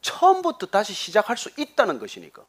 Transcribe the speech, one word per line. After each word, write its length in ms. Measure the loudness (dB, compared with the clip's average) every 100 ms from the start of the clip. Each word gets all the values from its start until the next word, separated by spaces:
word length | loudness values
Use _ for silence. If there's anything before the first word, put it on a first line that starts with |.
처음부터 640 | -8 4 4 4 0 -6 -2
다시 260 | -2 -2
시작할 440 | -6 0 0 0 -4
수 120 | -8 -8
있다는 400 | -8 2 2 2
것이니까. 440 | -8 -16 -20 -20